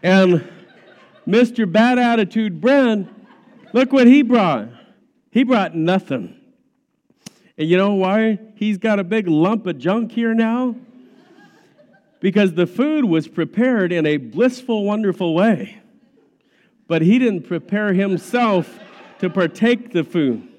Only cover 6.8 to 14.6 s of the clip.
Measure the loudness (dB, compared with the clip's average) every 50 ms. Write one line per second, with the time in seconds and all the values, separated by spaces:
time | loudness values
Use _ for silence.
6.8 | _ _ _ _ _ _ _ _ _ -20 _ _ _ _ _ -8 -2 0 0 2
7.8 | 2 0 0 0 0 0 0 0 0 0 -2 -4 -6 -16 -10 -6 -4 -4 -4 -2
8.8 | -2 -2 -2 -2 -2 -2 -4 -4 -2 0 0 2 2 2 0 -2 -4 -6 -8 -6
9.8 | -4 -2 -2 -2 -4 -4 -4 -4 -2 -2 0 0 0 -2 -2 -2 -4 -4 -6 -8
10.8 | -14 _ _ -20 -20 -20 _ _ _ _ -20 _ -20 -20 _ _ _ _ _ _
11.8 | _ _ _ _ _ _ _ _ -4 -2 0 2 0 2 2 0 -2 -2 0 -2
12.8 | -2 0 0 0 0 0 0 0 -2 -4 -6 -6 -6 -4 -2 -2 0 0 0 0
13.8 | 0 -2 -2 -2 0 0 -2 -2 -4 -8 -4 0 0 0 0 -4